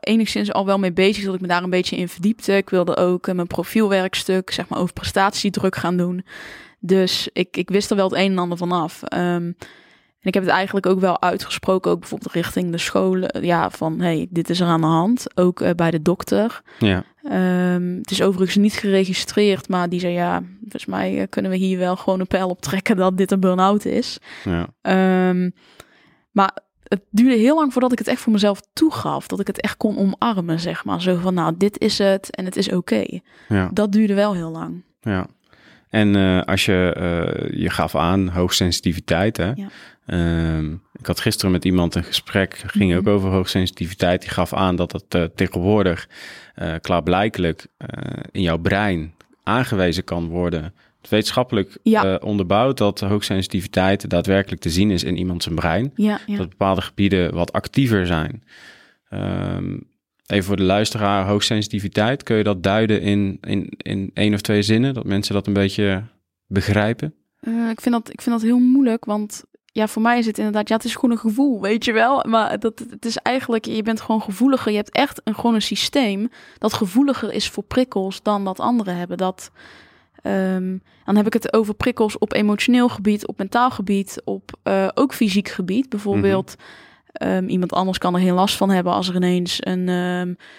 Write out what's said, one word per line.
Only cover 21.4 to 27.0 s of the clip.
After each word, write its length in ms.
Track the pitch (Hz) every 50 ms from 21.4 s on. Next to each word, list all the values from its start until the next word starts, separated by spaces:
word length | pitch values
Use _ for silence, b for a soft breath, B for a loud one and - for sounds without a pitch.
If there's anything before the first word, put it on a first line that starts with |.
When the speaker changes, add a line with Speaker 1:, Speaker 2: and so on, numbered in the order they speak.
| 202 190
Speaker 1:
we 60 | 185
hier 220 | 185 190 190 185 180
wel 180 | 185 180 180
gewoon 240 | 185 - - 190 185
een 60 | 185
pijl 220 | - - 185 190 185
op 120 | 180 -
trekken 360 | - - - 190 - - 226
dat 200 | 185 185 185 185
dit 140 | 185 196 185
een 100 | 196 190
burn-out 440 | 190 190 185 180 185 190 202 208 208
is." 340 | - - 208 247 - - - B B B B B
Speaker 2:
Ja. 220 | 101 - 85 85 - - _ -
Speaker 1:
Ehm, 680 | - 185 190 190 190 185 185 185 185 180 180 180 180 180 b b b b b b b b b b b b b b b -
maar 240 | 202 196 190 - - - _ _ _ _
het 180 | - - 196